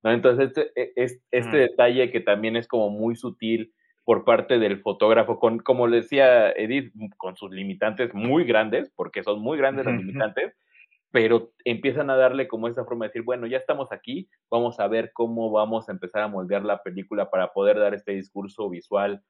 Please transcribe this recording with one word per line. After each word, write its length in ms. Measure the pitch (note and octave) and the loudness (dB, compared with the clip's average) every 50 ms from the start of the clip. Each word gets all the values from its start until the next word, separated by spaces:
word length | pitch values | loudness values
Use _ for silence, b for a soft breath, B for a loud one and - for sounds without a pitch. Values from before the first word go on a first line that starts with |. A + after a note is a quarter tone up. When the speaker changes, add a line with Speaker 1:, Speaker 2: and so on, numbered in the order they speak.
| _ | _
Speaker 1:
¿no? 80 | A2 A#2 | 0 0
Entonces, 340 | A#2+ G#2+ C3 A#2+ B2+ C3+ C3 C3+ | 4 4 4 4 4 0 0 0
este, 160 | D#3 D3+ - _ A#2+ | -4 -4 -4 _ -6
e-, 120 | B2 - - | -6 -4 -2
es-, 260 | B2 B2 A#2+ B2 - _ _ | -2 -2 -2 -4 -12 _ _
este 260 | - B2 A#2+ A#2 C3 D3+ | -2 -2 -2 0 2 4
Speaker 2:
Mm. 20 | |
Speaker 1:
detalle 500 | C3 A#2+ C3+ C3+ B2 A#2+ A#2+ C3 B2+ A#2+ | 4 4 4 4 4 4 4 2 0 0
que 100 | - A2+ | 0 -4
también 340 | - - G2+ G2+ G#2+ A2+ A2 | 0 0 0 0 0 -4 -4
es 120 | A#2 A2+ _ | -4 -6 _
como 220 | - A#2+ G#2+ G2+ | -2 0 0 0
muy 260 | G#2 G#2 A2 A2+ A#2 | -2 -4 -4 -4 -4
sutil 580 | A2+ - B2 F#2+ _ - A2 A2+ A2+ A2 - _ _ _ _ _ _ _ | -4 -8 -12 -12 _ -4 -2 -2 -2 -4 -8 _ _ _ _ _ _ _
por 200 | - A2+ G2+ - | 0 0 2 4
parte 340 | - A#2 B2 B2+ - C3 A#2+ | 4 4 4 4 2 2 2
del 220 | A2 G2+ G2+ G2 | 4 2 0 -2
fotógrafo, 580 | - G#2+ G2 - G#2+ G#2+ A2+ A#2 A2 A#2+ A2+ - | -4 -6 -2 2 4 4 6 4 4 2 0 2
con, 200 | - A#2 A2+ A#2 | 2 2 2 0
como 280 | - - B2+ B2 A#2+ A#2 | 0 0 2 2 4 4
le 100 | A#2 A#2 | 4 2
decía 500 | A#2 - - C#3 C3+ C3 B2 A#2+ A2 G2 | 0 2 4 6 8 8 8 8 6 4
Edith, 420 | - - G#2+ A2 B2+ C#3 C3 A#2 _ A2 A2+ G#2 G2+ _ | 2 0 -2 -2 -2 -4 -4 -6 _ -14 -14 -14 -14 _
con 180 | - F#2 F#2 - | -14 -14 -12 -12
sus 140 | G#2 F#2+ | -14 -14
limitantes 600 | F#2 F#2+ G2 G2 F#2+ F2+ A2 A2 G#2+ B2 B2+ A#2+ - | -12 -10 -8 -8 -6 -2 -2 -2 -2 -2 -4 -4 -4
muy 300 | G2+ A2 A#2+ C3+ E3 F3 | -4 -2 2 2 2 2
grandes, 460 | - A#2 G#2+ A2 A2 A2 C#3+ C#4+ - _ | 4 2 2 2 2 0 -4 -4 -6 _
porque 280 | - F#2 - - G#2 F2+ | -8 -8 -8 -6 -8 -4
son 180 | G#2 G#2 G#2+ | -4 -4 -4
muy 160 | G#2+ B2+ D#3 D3+ | -4 -6 -2 0
grandes 280 | C#3 C3+ C3+ C3+ C3 | 0 0 0 -2 -4
las 100 | A#2+ - | -4 -4
Speaker 2:
Ujú. 60 | - F#2 | -4 -6
Speaker 1:
limitantes, 480 | F#2+ A2 - A2 G#2+ - B2+ - - _ _ b b b b b b b b _ _ | -8 -6 -4 -6 -4 -4 -6 -6 -6 _ _ b b b b b b b b _ _
pero 420 | - - A2+ A2 A#2 A2+ - - _ _ _ | 2 2 4 4 4 2 2 -2 _ _ _
empiezan 460 | B2 A#2 - - C3+ B2 D3+ C#3+ C#3 | -6 -4 -2 -2 -4 -2 -2 -2 0
a 80 | C3+ C3 | 2 4
darle 300 | C3 B2+ B2+ C3+ C3 - | 4 4 4 0 -4 -4
como 200 | - A2 A2+ A#2 | -4 -6 -6 -6
esa 160 | A#2 B2+ A#2 | -6 -6 -8
forma 200 | - B2 A#2 A2+ | -8 -6 -6 -6
de 40 | G#2+ | -8
decir, 120 | - A#2 A2+ | -8 -8 -4
"Bueno, 240 | A#2+ B2+ B2 A#2 A#2 | -4 -4 -4 -4 -4
ya 100 | B2+ C3 | -4 -6
estamos 340 | B2+ - D3+ B2+ C#3 - | -2 -4 -4 -4 -4 -10
aquí, 380 | G#2+ F#2 _ - B2+ E3+ F#3+ _ _ _ _ _ | -10 -14 _ -10 -10 -10 -10 _ _ _ _ _
vamos 300 | - A#2 A#2+ A#2+ A#2 - | -2 0 0 0 -2 -2
a 80 | G#2 G2+ | -2 0
ver 240 | A2 A2+ A2+ - _ | 0 -2 -2 -4 _
cómo 380 | - A#2 A2+ A#2 A#2 A2+ A2 | -4 -4 -4 -2 -4 -4 0
vamos 360 | G#2+ G#2+ G#2+ A2 A2+ A2 A2 - | 2 2 2 2 -2 -6 -6 -8
a 40 | G2+ | -12
empezar 300 | F#2 - F2+ - G#2+ G#2+ | -10 -10 -6 -4 -4 -4
a 40 | G#2+ | -4
moldear 380 | G#2 F#2+ F#2 F2+ G2+ G2+ G2 | -4 -8 -4 -2 -4 -2 -2
la 160 | G#2 G2+ G2+ - | -2 -4 -4 -6
película 460 | G2 F2+ G2 F#2+ _ A2 G2+ G2 - | -12 -12 -12 -12 _ -4 -4 -4 -2
para 240 | - F#2 F#2 F2+ - | 0 -2 -2 -2 -2
poder 240 | G2 G2 G2+ G#2 G#2+ | 0 2 4 4 4
dar 140 | G#2 G2+ G2+ | 2 0 0
este 200 | G2+ _ - G2 | -4 _ -8 -8
discurso 560 | G2 F#2+ _ _ G2+ G2 G2 _ - G#2+ G2 | -8 -8 _ _ -14 -14 -12 _ -8 -8 -8
visual 540 | F2+ E2+ - _ G2+ G2 G2+ G2+ G2+ G2+ _ | -8 -10 -12 _ -4 -2 -2 -2 -6 -8 _